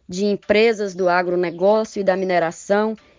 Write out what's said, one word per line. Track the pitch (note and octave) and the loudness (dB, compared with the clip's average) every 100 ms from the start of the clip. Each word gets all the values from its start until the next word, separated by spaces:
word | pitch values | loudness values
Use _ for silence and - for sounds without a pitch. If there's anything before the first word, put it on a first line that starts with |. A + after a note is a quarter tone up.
| - | -12
de | F3+ G3+ | -4 -2
empresas | G3 - G#3 A3+ G#3 G3+ | -2 0 2 2 0 -4
do | F3+ F3+ | -2 0
agronegócio | F3 F3+ F3+ F3 E3 F#3+ A3 A3 G3+ | 0 0 0 -2 0 2 2 0 -2
e | |
da | F#3+ F#3 | 0 0
mineração | F#3+ F3 E3 - - G3+ A3 A3 _ | 0 0 0 -4 -2 0 0 -4 _